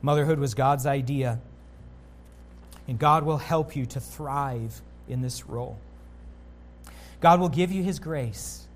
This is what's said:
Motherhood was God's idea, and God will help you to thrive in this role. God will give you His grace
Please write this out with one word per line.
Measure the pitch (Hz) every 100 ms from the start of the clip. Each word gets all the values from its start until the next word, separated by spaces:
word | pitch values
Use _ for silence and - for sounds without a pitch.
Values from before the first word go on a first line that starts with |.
Motherhood | 143 151 147 156
was | 139
God's | 107 131 143
idea, | 139 139 127 139 127 117 - - - - - - - - - - - - - - -
and | 117
God | 151 156
will | 151 151
help | - 165 156 151
you | 123
to | 135
thrive | 120 - 147 139 139 123 113 110 - - -
in | 123
this | 127 123 -
role. | 117 123 - - - - - - - - - - - - - - -
God | 165 175
will | 180
give | 143 180
you | 190
His | 185 185
grace | 156 156 120 101 - - -